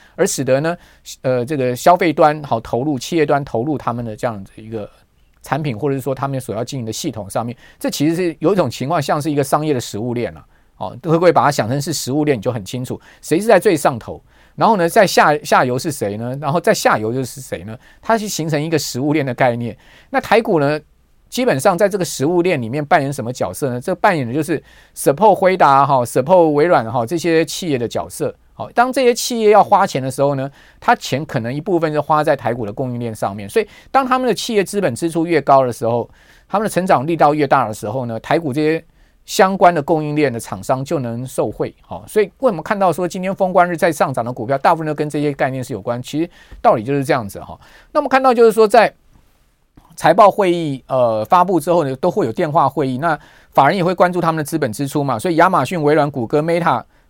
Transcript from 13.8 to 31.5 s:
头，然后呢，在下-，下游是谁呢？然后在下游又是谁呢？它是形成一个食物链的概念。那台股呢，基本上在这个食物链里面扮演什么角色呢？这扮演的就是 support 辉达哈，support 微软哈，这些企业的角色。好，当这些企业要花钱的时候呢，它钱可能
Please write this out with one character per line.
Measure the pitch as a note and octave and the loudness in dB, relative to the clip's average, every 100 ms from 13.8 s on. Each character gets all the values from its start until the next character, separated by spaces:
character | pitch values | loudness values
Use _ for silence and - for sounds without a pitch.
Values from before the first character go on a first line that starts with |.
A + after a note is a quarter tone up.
| E3+ A#2 | 0 -2
头， | - D#2+ - _ _ - | -8 -16 -18 _ _ 0
然 | F3 | 2
后 | G#3+ | 2
呢， | E3+ | 2
在 | A3+ F3+ | 4 4
下-， | - F#3 D3+ | 4 4 2
下 | D3+ G3+ | 2 2
游 | C3 B2 | 2 0
是 | E3+ | -4
谁 | C#3 G2+ G#2 | -4 -6 -4
呢？ | A#2+ C#3 | -8 -6
然 | D3+ | -4
后 | E3+ | 0
在 | A3 | 0
下 | G3+ B3+ C#3 | 0 0 0
游 | A2 | 0
又 | B2+ | -4
是 | B2+ - | -6 -10
谁 | - - | -12 -12
呢？ | G2+ A2 _ _ | -12 -16 _ _
它 | - A3+ | -2 -2
是 | G#3 | -2
形 | - D#3 | -6 -4
成 | D3 | -4
一 | D#3+ | -2
个 | D#3+ | -2
食 | - B2 | -4 -4
物 | D3 | -2
链 | D#3 | 0
的 | C3+ | -2
概 | A#2+ C3+ | 0 0
念。 | A#2+ A#2 - _ - _ | 0 -6 -10 _ -20 _
那 | C4+ | -6
台 | - G#3+ | 2 2
股 | A3+ E3+ | 2 2
呢， | C#3 D3+ - _ _ _ _ | 2 -2 -6 _ _ _ _
基 | - | -2
本 | B3+ C#3 | 0 2
上 | G3 F3+ | 2 2
在 | G3+ | 2
这 | G3 | 0
个 | |
食 | E3+ - C#3 | -4 -2 0
物 | F3 | 2
链 | F3+ D#3 | 2 0
里 | A2+ | -2
面 | C#3+ | -6
扮 | D3 F3 | 2 2
演 | C#3 | 2
什 | C#3+ | -4
么 | A2+ | -8
角 | B2+ F#2 | -6 -6
色 | F#2 C#3 | -4 -4
呢？ | B2 | -4
这 | D3+ | -6
扮 | F3+ G#3+ E3+ | 0 0 0
演 | A#2 | -2
的 | |
就 | C#3 | -2
是 | D3+ C#3+ - - _ - | -2 -4 -6 -20 _ -2
support | - C#3+ G#3+ | -2 4 4
辉 | F3+ F#3 - | 4 2 4
达 | D#3 C3+ C#3 | 4 6 4
哈， | C3+ | 2
support | B2 C#3+ C#3 F#3 D#3+ | 0 -2 4 4 4
微 | D3 | 4
软 | E3+ D#3 A2+ | 4 2 0
哈， | B2 A#2 | -4 -2
这 | E3+ | -2
些 | F3 D#3+ | 0 0
企 | D#3+ - F3 | 0 -4 -4
业 | C3 | -2
的 | A2+ | -2
角 | A2 E2+ | -6 -8
色。 | - B2+ - _ | -6 -8 -8 _
好， | - G#2+ | -16 -4
当 | - B3+ | 0 0
这 | C4 | 2
些 | B3 | 2
企 | A#3+ - A#3 | 0 -2 0
业 | G#3 | 4
要 | G#3 | 6
花 | D3 G3 G3 | 6 4 2
钱 | C#3 | -2
的 | C3 | -4
时 | - | -2
候 | C#3 | 0
呢， | C3+ C3+ - - _ | 0 -6 -12 -20 _
它 | - A#3+ | 0 0
钱 | - B2+ | -2 -6
可 | D#3 B2+ | -4 -6
能 | A2+ | -6